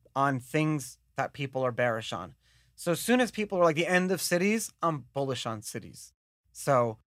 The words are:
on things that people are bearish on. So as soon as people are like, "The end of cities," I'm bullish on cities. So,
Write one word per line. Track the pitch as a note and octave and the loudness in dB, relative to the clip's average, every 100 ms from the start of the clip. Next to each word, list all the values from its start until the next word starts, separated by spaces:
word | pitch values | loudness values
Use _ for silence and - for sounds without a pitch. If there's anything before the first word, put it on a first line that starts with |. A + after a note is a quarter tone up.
| _ C3+ | _ 0
on | C#3 C3 | 2 0
things | - D#3 D#3 D3+ - - _ - | -2 0 0 0 -6 -16 _ -6
that | C3 | -6
people | - C3+ C3 B2+ | -6 -8 -2 -2
are | |
bearish | A#2 B2 A2+ A2+ | 0 0 0 -4
on. | G2+ F#2 - _ _ _ - | -8 -10 -16 _ _ _ -8
So | F3 | -4
as | E3 | -2
soon | - B3 | 2 2
as | A#3+ | 2
people | - G#3 F#3 | -2 -4 4
are | |
like, | E3+ D3+ | 4 4
"The | E3 | 2
end | F#3 F#3 | 2 2
of | F#3 | 0
cities," | - F3 G3 A3 - - | 0 2 2 0 -4 -2
I'm | E3+ D3+ A#2+ | -2 -2 -6
bullish | C#3 C#3 B2 A#2+ | -4 -2 -4 -6
on | A2+ | -8
cities. | - A2+ F2 - - _ _ _ _ | -8 -10 -12 -18 -20 _ _ _ _
So, | - - C3 A#2 A2 _ | -6 2 4 4 -2 _